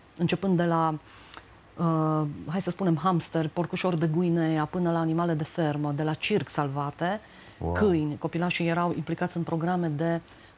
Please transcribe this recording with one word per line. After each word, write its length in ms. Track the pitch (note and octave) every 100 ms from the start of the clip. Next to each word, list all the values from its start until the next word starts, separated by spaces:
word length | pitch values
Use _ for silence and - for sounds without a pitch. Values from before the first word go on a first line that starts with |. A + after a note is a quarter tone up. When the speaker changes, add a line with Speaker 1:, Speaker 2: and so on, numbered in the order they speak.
| - -
Speaker 1:
începând 400 | E3+ F3 G3 F3
de 80 |
la, 300 | F3 E3 D#3+ D#3 - - - - - - - -
uh, 460 | E3 D#3+ D#3 D#3 D3+ C#3+ A2+
hai 140 | F3
să 80 | -
spunem, 260 | F3 F#3+ D#3+
hamster, 520 | F3+ F3 - E3 D#3
porcușor 460 | - D#3+ F3+ F#3
de 120 | E3+ E3
Guinea, 580 | D#3 F3+ E3+ D#3+ D#3+
până 260 | D3+ F3+ F3
la 80 | E3+
animale 360 | D#3+ D#3+ F3
de 100 | D#3
fermă, 480 | D#3 - D#3 D3 D3
de 100 | C#3+
la 120 | D#3
circ 340 | D#3 - G#3 -
salvate, 720 | - C#3+ C#3 C#3+ - E3+ G#3+ - - - -
Speaker 2:
Wow. 140 | E3
Speaker 1:
câini. 460 | F3 G#3 E3 D3+ D3
Copilașii 480 | E3 E3 F3 - E3+
erau 240 | E3 F3 E3+
implicați 400 | D3+ E3 F3+ E3+
în 60 |
programe 460 | D#3+ E3 E3 F3+ E3+
de 320 | D3 E3 E3+ - - -